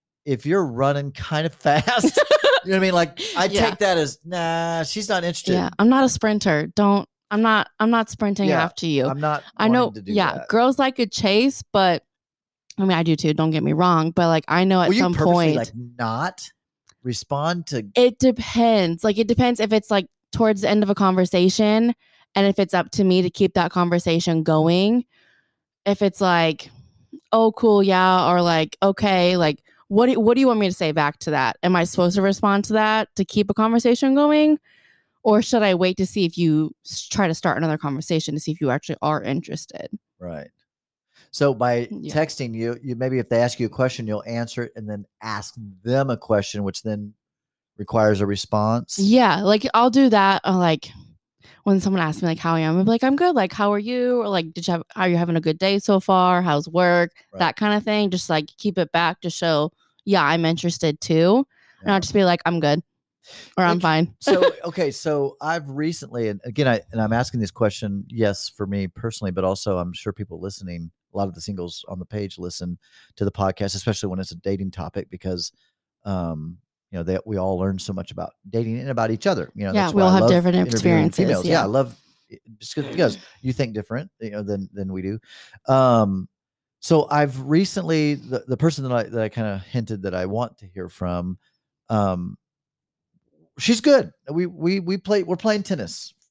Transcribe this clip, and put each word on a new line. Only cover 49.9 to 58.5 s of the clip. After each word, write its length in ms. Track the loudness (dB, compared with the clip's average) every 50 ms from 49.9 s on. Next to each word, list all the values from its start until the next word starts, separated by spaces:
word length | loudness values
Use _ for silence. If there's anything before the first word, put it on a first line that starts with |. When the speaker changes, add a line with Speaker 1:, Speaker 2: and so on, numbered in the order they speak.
Speaker 2:
do 180 | 4 4 4 6
that, 320 | 6 4 4 4 2 2 0
uh, 140 | 0 0 2
like, 340 | 2 2 0 0 -4 -10 -20 -20 -20 -20 -20 _ _ _ _ _ _ -20 -20 _ _
when 160 | 2 2 2
someone 220 | 2 2 0 0
asks 200 | 0 -2 -2 -2
me, 60 | -2 -2
like, 120 | -2 -2
how 160 | -2 -2 0
I 60 | 0
am, 160 | 0 2 2 2
I'll 60 | 2
be 60 | 2
like, 140 | 2 2 2
"I'm 120 | 0 2
good, 200 | 2 2 2 2
like, 180 | 2 0 -2 -2
how 180 | -2 0 0 0
are 60 | -2
you?" 420 | -2 -4 -4 -2 0 0 0 0
Or, 60 | -2 -2
like, 260 | -2 -2 -2 -4 -8
"Did 120 | -8 -4 -4
you 40 | -4
have, 100 | -4 -4 -8 -6
are 120 | -2 0 0
you 100 | 2 0
having 180 | 0 0 0
a 60 | 0
good 180 | 0 0 -2 0
day 180 | 0 0 0 0
so 220 | 2 2 2 2
far? 420 | 4 4 4 4 6 4 4 2
How's 260 | 2 2 0 0 0 -2
work?" 440 | 0 2 4 4 4 4 2 0 -4 _ _ _
Speaker 1:
Right. 80 | -6 -2
Speaker 2:
That 160 | -2 -2 0 -2
kind 160 | -2 0 0
of 80 | 0 0
thing. 260 | -2 0 0 0 0
Just, 200 | -2 -4 -2 -2
like, 180 | -2 -2 -2 -4